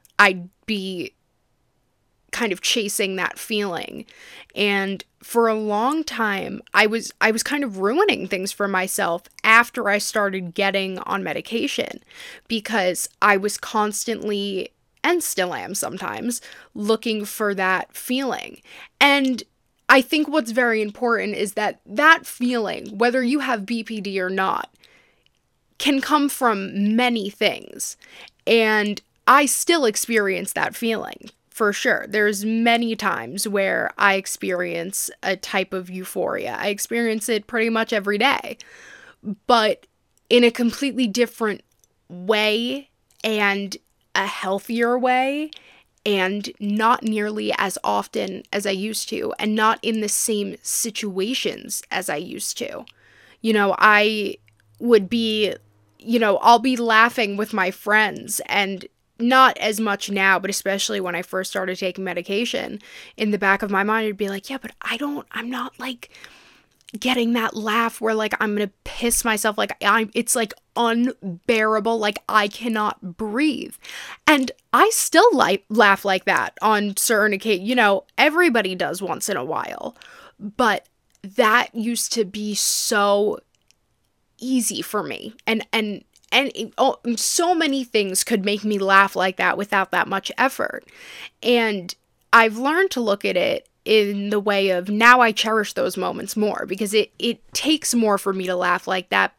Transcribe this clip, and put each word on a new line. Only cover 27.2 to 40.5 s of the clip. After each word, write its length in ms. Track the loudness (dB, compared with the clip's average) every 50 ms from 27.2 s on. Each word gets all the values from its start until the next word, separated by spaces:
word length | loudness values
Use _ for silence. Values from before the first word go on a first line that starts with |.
| -4 -6
things. 680 | -4 -2 0 0 0 -2 -8 -16 -12 -10 -10 -10 -10 -14 -20 -20 -20 -20 -20 -20 _ _ _ 2
And 540 | 2 4 4 4 2 2 0 0 -2 -6 -10 _ _ _ _ 6
I 200 | 6 6 6 4
still 380 | 0 0 0 2 2 4 2
experience 680 | 2 0 0 -2 0 0 2 2 2 0 -2 -4 -6 -4
that 220 | -2 -2 -2 -2
feeling, 560 | -4 -4 -2 -2 -4 -6 -8 -12 -16 -20 -20 -20 _ _ _
for 240 | -6 -2 0 0 0
sure. 320 | 0 0 0 0 0 -2 -4
There's 380 | -2 0 0 0 0 -2 -4
many 500 | -2 -2 0 2 2 2 2 0 -2 -4
times 520 | -2 -2 -2 -4 -4 -6 -8 -8 -8 -6 -2
where 440 | -2 0 0 0 -2 -2 -4 -4 -2 0
I 160 | 2 2 2
experience 960 | 0 -2 -6 -8 -8 -6 -4 -4 -4 -4 -4 -6 -6 -8 -6 -6 -8 -8 -8 -10 -6 -4
a 120 | -4 -4
type 380 | -4 -6 -4 -4 -4 -2 -2 -6
of 160 | -8 -8 -10
euphoria. 640 | -12 -12 -12 -8 -6 -4 -4 -4 -4 -4 -6 -8 -8 -4
I 80 | -4 -4
experience 600 | -4 -4 -6 -4 -4 -2 -2 -2 -2 -4 -4 -4
it 180 | -4 -4 -4 -4
pretty 220 | -2 -2 0 0
much 220 | 0 0 -2 -2 -2
every 240 | -2 0 -2 0 0
day, 400 | 2 0 0 0 -4 -8 -14 -14 -18 -20 -20 -20 -20 -20 -20 -20 -20 -20 -20 _ -12 -10 -10 -4 _ 4
but 400 | 4 4 4 2 0 -2 -8 _ _ _ _ _ _ _ _ 2
in 140 | 4 6 6
a 80 | 6